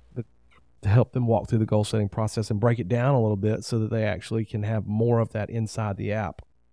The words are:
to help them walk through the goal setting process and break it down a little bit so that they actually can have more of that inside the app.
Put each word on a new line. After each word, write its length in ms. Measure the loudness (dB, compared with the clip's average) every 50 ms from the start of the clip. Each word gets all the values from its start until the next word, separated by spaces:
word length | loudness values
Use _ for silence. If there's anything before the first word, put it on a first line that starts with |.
| _ _ -12 -12 -12 -12 _ _ _ _ _ _ _ _ _ _
to 60 | 2
help 240 | 4 6 6 4 4
them 160 | 0 0 2
walk 220 | 2 2 2 2 0
through 100 | 0 0
the 60 | 2
goal 180 | 2 2 2 2
setting 240 | 0 0 0 -2
process 420 | -2 -2 -2 -2 -2 -2 -4 -4 -2
and 80 | -2 0
break 200 | 2 2 2 0
it 80 | 0
down 260 | -2 0 0 2 2 2
a 80 | 4
little 140 | 2 2 2
bit 300 | 0 0 0 -2 -2 -4
so 140 | -2 -2 -2
that 100 | 0 0
they 160 | 0 0 0
actually 400 | -2 -2 -4 -6 -4 -4 -4 -4
can 180 | -4 -4 -4 -2
have 220 | -2 -2 -2 -2
more 320 | -2 0 0 2 4 4 2
of 120 | 2 0 -2
that 160 | -6 -6 -4
inside 480 | -4 -4 -4 -4 -4 -4 -4 -4 -4
the 160 | -4 -4 -4 -2
app. 280 | -2 -4 -6 -8 -12 -16 _ _ _ _ _